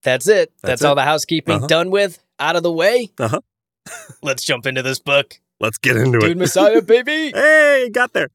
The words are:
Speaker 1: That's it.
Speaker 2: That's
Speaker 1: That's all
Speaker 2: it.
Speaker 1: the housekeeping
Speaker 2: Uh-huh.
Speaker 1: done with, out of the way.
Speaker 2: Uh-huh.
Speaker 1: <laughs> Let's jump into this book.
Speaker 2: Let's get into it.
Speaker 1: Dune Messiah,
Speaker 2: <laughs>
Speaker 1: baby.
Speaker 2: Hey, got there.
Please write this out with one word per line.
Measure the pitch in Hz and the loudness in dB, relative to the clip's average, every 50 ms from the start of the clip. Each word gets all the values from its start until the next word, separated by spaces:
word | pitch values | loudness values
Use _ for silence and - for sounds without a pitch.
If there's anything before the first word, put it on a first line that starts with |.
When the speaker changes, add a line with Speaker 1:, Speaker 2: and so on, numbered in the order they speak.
| _ | _
Speaker 1:
That's | 139 127 127 - 180 | -2 -2 -2 2 2
it. | 214 196 170 - _ _ _ | 2 2 2 -2 _ _ _
Speaker 2:
That's | 135 131 120 | -4 -4 0
Speaker 1:
That's | - | 2
all | 147 143 | 0 2
Speaker 2:
it. | |
Speaker 1:
the | 139 131 | 2 2
housekeeping | 139 156 156 - - 170 160 - - 160 | 0 0 -2 -2 -4 -4 -6 -2 -2 -4
Speaker 2:
Uh-huh. | 151 113 | -4 0
Speaker 1:
done | 147 165 160 170 185 | 0 0 0 0 0
with, | 185 202 202 196 165 - _ _ _ _ | 0 0 0 -2 -4 -10 _ _ _ _
out | 139 151 170 | -4 -2 -2
of | 175 165 | 0 -2
the | 175 165 | -2 -2
way. | 165 170 196 233 247 240 208 _ _ | 0 0 0 0 0 -2 -4 _ _
Speaker 2:
Uh-huh. | 131 113 127 - - _ _ _ _ _ _ _ | -6 -4 -4 -6 -8 _ _ _ _ _ _ _
Speaker 1:
<laughs> | _ - - - - - - _ - | _ -20 -20 -20 -20 -20 -20 _ -8
Let's | 127 135 - - | -6 -6 -6 -4
jump | - 143 123 110 | -6 -6 -4 -4
into | 135 131 131 127 | -6 -6 -4 -4
this | 131 131 123 | -4 -6 -6
book. | _ - 143 143 139 _ - _ _ _ _ _ | _ -2 0 0 -2 _ -12 _ _ _ _ _
Speaker 2:
Let's | 104 113 113 - | -6 -6 -6 -4
get | - 123 123 | -2 0 0
into | 117 117 131 123 117 | 2 2 2 2 2
it. | 107 | 2
Speaker 1:
Dune | - 170 175 | 2 0 0
Messiah, | 180 175 - 185 196 208 214 226 - | -2 -2 0 2 2 4 4 4 4
Speaker 2:
<laughs> | |
Speaker 1:
baby. | - 220 240 247 262 302 311 320 302 - | 4 2 2 2 0 -4 -2 -4 -4 -4
Speaker 2:
Hey, | - 254 302 311 311 302 294 285 269 254 247 208 | 0 2 4 4 6 6 4 4 2 0 -2 -2
got | 247 247 247 _ | -2 -2 -2 _
there. | 202 160 - _ | -4 -4 -4 _